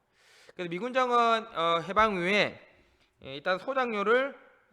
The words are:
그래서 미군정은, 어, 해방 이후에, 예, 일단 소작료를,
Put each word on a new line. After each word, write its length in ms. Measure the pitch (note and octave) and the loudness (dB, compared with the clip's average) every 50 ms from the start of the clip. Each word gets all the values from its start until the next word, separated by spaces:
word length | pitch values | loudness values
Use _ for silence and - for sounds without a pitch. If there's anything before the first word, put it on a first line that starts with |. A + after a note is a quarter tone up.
| _ _ _ _ _ _ - - - - - | _ _ _ _ _ _ -20 -20 -20 -18 -12
그래서 160 | - F3+ E3+ | -10 -8 -8
미군정은, 880 | E3+ F3+ A3+ B3+ B3 C4 B3+ B3 A#3+ A#3+ A#3 A#3 A3+ A3+ A3 - - D#3+ | -6 -6 -6 -4 -2 0 0 2 2 2 4 4 2 0 -2 -4 -4 -2
어, 220 | E3 E3+ E3+ E3 | 0 2 2 0
해방 360 | D#3+ E3+ G3 G#3 A3 A3 G3+ | 0 0 2 2 4 4 2
이후에, 440 | F3+ E3+ F#3 G#3 G#3 E3 A#2+ - - - - _ _ _ _ _ _ _ _ _ _ - | 0 0 2 2 2 2 0 -2 -8 -18 -20 _ _ _ _ _ _ _ _ _ _ -16
예, 120 | C3 C3+ | -16 -14
일단 220 | D3 D3 F#3 F#3 F#3 | -6 -4 -2 -2 -2
소작료를, 800 | - C4 C4+ C4+ B3+ A#3+ A3 G#3 G3 G#3 A#3 B3+ C4+ C#4 - - - - _ _ _ _ | -4 -4 -2 -2 -2 -2 -2 -2 0 2 2 2 2 -2 -6 -12 -20 -20 _ _ _ _